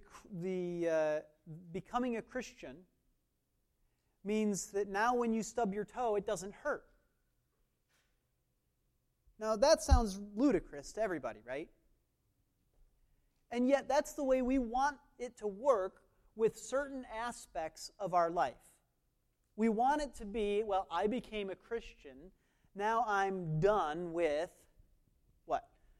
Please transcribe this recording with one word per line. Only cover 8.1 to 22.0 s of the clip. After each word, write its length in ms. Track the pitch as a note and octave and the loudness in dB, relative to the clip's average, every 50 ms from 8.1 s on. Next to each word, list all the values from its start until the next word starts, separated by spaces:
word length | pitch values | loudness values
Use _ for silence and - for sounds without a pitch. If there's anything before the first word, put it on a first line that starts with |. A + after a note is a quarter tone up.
| _ _ _ _ _ _ _ _ _ _ _ _ _ _ _ _ _ _ _ _ _ _ _ _ _ - | _ _ _ _ _ _ _ _ _ _ _ _ _ _ _ _ _ _ _ _ _ _ _ _ _ -6
Now, 160 | G#3+ A3 A3 | -2 0 2
that 260 | G#3 B3 D4 E4 - | 6 8 8 8 8
sounds 380 | - - - - A3+ G3+ F#3+ G3 G3+ G#3 G#3 | 8 8 8 8 8 4 -2 -6 -10 -8 -2
ludicrous 560 | G3+ C4+ D4 A3 E3 - - - C#3+ C#3 - | 2 4 4 4 4 0 -2 -12 -12 -12 -8
to 100 | - G#3 | -4 -2
everybody, 380 | A3 G3+ F3+ D#3 C3 A#2 G#2+ G#2+ A2+ | -2 0 -2 -2 -4 -6 -8 -8 -10
right? 220 | A#2+ C3 C#3+ E3+ - _ _ _ _ _ _ _ _ _ _ _ _ _ _ _ _ _ _ _ _ _ _ - _ _ _ _ _ _ _ _ _ _ _ _ - | -10 -8 -8 -8 -12 _ _ _ _ _ _ _ _ _ _ _ _ _ _ _ _ _ _ _ _ _ _ -20 _ _ _ _ _ _ _ _ _ _ _ _ -6
And 160 | A#3+ A#3+ B3 | -2 0 2
yet, 200 | B3+ C#4 C4+ - | 4 4 2 2
that's 260 | - B3+ D4 D4 - - | 2 2 2 2 0 -4
the 100 | - C#4+ | -2 2
way 200 | C4 C4 C4 B3 | 2 2 2 2
we 160 | B3 C4 C4+ | 2 0 0
want 380 | B3 A3 A#3 B3+ C4+ D4 C#4 - _ _ _ | 0 -2 -2 0 0 0 -2 -4 _ _ _
it 180 | - A#3+ B3 - - | -10 -10 -10 -10 -8
to 80 | G#3+ | -8
work 560 | G#3 F#3+ G3 B3 D4 B3+ G3+ F#3 F#3+ - - _ _ _ _ _ _ - | -8 -6 -2 2 2 4 4 2 -4 -8 -12 _ _ _ _ _ _ -4
with 200 | G#3+ A3+ G#3+ - | 0 0 0 0
certain 480 | - - - B3+ C4+ D4 C4+ C#4 C4 B3+ - | -2 -10 -4 -2 -2 -2 -4 -8 -12 -10 -10
aspects 800 | A3 A3 A#3 A#3+ A#3 - - - - F3+ D#3+ D#3 - - - - - | -8 -8 -6 -8 -8 -10 -14 -12 -10 -8 -8 -8 -10 -12 -16 -16 -10
of 160 | - G3+ F3+ F3+ | -8 -4 2 4
our 160 | F3 E3+ E3+ | 4 4 4
life. 320 | E3+ F3+ D3+ B2+ A#2 - - - - _ _ _ _ _ _ _ _ _ _ _ _ _ _ _ - | 2 0 0 0 -2 -8 -20 -20 -20 _ _ _ _ _ _ _ _ _ _ _ _ _ _ _ -4
We 140 | G3+ A3 A3+ | 0 2 2
want 340 | G#3+ G#3+ B3 C4 D4 D4+ D4 | 2 4 2 2 2 2 0
it 100 | B3+ - | -4 -8
to 100 | - A#3 | -12 -12
be, 360 | G3+ G3+ A#3 G#3 G3+ G3+ G3+ | -6 -4 -2 0 0 0 0
"Well, 240 | A3+ G#3+ F#3+ F#3 F#3 - | 0 0 0 0 0 0
I 160 | - E3+ G3+ | -2 0 0
became 420 | G#3 B3 A#3+ - - A3 G#3+ G3+ F#3+ | 0 0 -2 -4 -6 -6 -6 -6 -6
a 60 | F3+ | -8
Christian. 760 | - - - A#3 A#3 A#3 - - - | -12 -10 -8 -8 -8 -8 -10 -20 -20